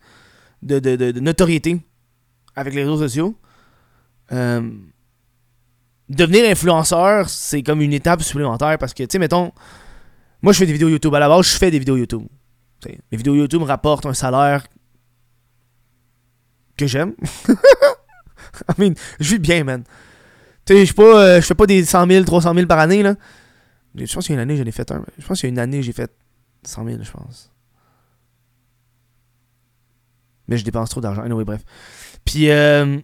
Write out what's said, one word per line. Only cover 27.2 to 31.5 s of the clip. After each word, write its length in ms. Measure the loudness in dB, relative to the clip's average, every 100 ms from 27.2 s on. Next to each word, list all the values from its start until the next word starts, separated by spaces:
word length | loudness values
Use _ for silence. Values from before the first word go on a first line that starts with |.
| -20 -20 _ _ _ _ _ _ _ _ _ _ _ _ _ _ _ _ _ _ _ _ _ _ _ _ _ _ _ _ _ _ -8
Mais 80 | -6
je 80 |
dépense 260 | -6 -6 -6
trop 100 | -8
d'argent. 220 | -8 -8
Anyway, 220 | -6 -6
bref. 180 | -6